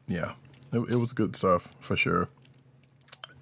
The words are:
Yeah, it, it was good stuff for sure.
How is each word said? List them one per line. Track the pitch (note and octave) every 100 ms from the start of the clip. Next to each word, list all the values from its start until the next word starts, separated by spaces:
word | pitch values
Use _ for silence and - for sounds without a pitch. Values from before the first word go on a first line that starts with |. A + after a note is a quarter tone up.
| -
Yeah, | F2+ D#2+ - - - -
it, | A#2
it | A#2 A#2+
was | A#2
good | - G#2 -
stuff | F#2+ F2 - -
for | - G2
sure. | - F2 - - - - - - _ _ - - - -